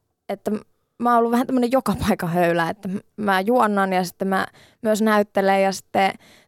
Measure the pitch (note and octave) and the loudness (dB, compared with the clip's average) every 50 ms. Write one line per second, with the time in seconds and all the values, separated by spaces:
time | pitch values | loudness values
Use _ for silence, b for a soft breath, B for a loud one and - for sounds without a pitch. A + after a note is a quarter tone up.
0 | _ _ _ _ _ - G3+ G3+ - G#3+ G#3+ G#3 - _ _ _ _ _ _ - | _ _ _ _ _ -12 -12 -8 -6 -6 -6 -6 -8 _ _ _ _ _ _ -4
1 | A#3 A#3 A#3+ A#3 A#3 A#3 A#3 A#3+ C4 - C4 B3+ B3 A#3 C4 C4 - G#3+ F#3+ - | 0 2 2 2 2 2 0 0 0 0 -2 -2 0 0 0 0 0 -2 -4 -2
2 | - G3+ G3 - F3+ E3 E3+ F3+ F3 E3+ E3+ E3+ E3 E3+ G3 _ - F#3 F#3+ G3+ | 0 -2 -2 -2 -2 -2 0 0 2 2 2 0 -2 -4 -4 _ -8 -8 -8 -8
3 | - _ - - G#3 G3+ F#3+ F#3 F#3+ A3 B3 B3 A3+ G#3 G#3 G3 F#3+ F#3+ F#3 F#3 | -12 _ -12 -6 -2 0 0 0 0 2 2 2 2 2 2 0 0 0 0 -2
4 | F3+ F3 - - F#3+ F#3+ F#3+ F#3+ - - b b b b b b - G#3+ A3 G3 | -2 -4 -6 -6 -4 -2 -2 -2 -4 -6 b b b b b b -2 -2 0 2
5 | A3 A3 G#3+ G#3 G#3 _ - G3+ G3 F#3+ G3 G3 G3 F#3+ F#3 - _ _ - G3+ | 2 2 2 2 0 _ 0 0 2 2 2 2 2 0 -2 -6 _ _ 0 0
6 | F#3+ F#3+ - b b b b b b | 0 0 -2 b b b b b b